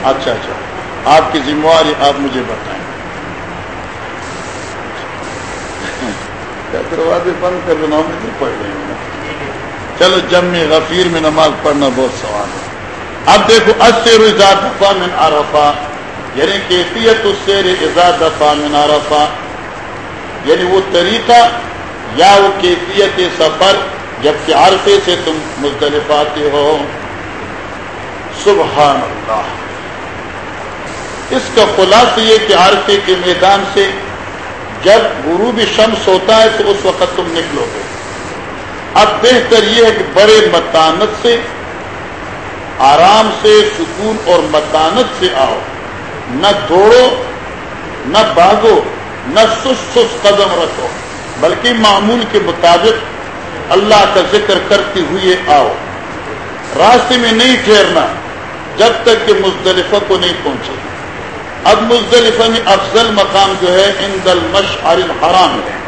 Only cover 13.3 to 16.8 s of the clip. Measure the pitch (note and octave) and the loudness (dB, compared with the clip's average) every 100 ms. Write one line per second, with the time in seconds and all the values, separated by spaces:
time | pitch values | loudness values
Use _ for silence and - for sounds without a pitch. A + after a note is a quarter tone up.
13.3 | G3 G3+ A3+ G#3 A3 A3+ A3+ A#3 A3+ A3 | 4 6 4 4 4 4 4 4 6 6
14.3 | G3+ G3 G3 - - G3 G3 F3+ D#3 D3+ | 6 4 4 0 0 2 2 -2 0 2
15.3 | D3 C#3+ D3+ D3 D3 - - - - - | 2 0 2 2 0 -6 -10 -12 -14 -10
16.3 | B2+ E3 G3 F3+ F3+ | -2 -2 -2 -2 -2